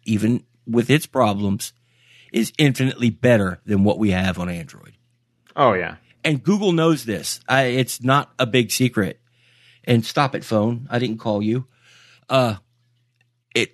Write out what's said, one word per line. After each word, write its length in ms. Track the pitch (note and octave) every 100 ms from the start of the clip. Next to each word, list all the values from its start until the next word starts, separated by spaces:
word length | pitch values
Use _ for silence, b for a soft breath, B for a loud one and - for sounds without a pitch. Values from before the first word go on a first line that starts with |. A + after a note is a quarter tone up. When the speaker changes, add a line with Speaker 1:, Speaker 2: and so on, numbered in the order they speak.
Speaker 1:
even 400 | - G#2 A2 B2 - _ -
with 220 | A#2 A#2
its 160 | D3+
problems, 680 | - C3+ A2 G2+ G2+ G2 - - b b b b b
is 180 | - A2 -
infinitely 540 | D3 B2+ C3 - A#2+
better 500 | F#2+ B2 A2+ F#2+ F2
than 200 | - G2+
what 120 | G2+ F#2+
we 120 | G#2+
have 260 | F#2 F#2+ E2+
on 120 | F2+
Android. 480 | E2+ D#2+ - - _ _ _ _ _ _
Speaker 2:
Oh, 160 | - C3
yeah. 220 | F#2 E2+ - b b
Speaker 1:
And 180 | D#3 C#3+
Google 300 | E3+ G#3 G3+
knows 320 | E3 E3 D3
this. 340 | A#2 F2+ - - -
I, 180 | C3
it's 380 | C3 B2+ B2+ -
not 300 | B2 C#3+ - -
a 80 |
big 260 | B2 B2+ A2+
secret. 500 | - B2+ - F#2+ - _ b b b b b
And 180 | - A#2
stop 300 | A2+ - C3+
it, 80 | -
phone. 440 | - A2 A2 A#2+ C3
I 100 | A#2+
didn't 200 | B2 A2
call 220 | A2+ G#2
you. 240 | G#2+ B2 - b b b b b -
Uh, 280 | C3+ A#2+ G2+ _ _ _ _ _ _ _ _ _
it, 200 | A#2 -